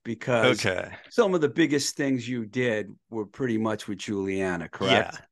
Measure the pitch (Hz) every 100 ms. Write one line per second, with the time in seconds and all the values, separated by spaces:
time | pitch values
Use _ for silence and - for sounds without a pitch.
0 | 117 113 - 120 127 117 107 90 95 -
1 | - - 190 180 143 160 156 143 - -
2 | 139 127 113 123 107 123 123 107 101 -
3 | _ 113 98 - 127 110 110 107 - 98
4 | - 98 98 95 95 87 80 - 95 101
5 | - - -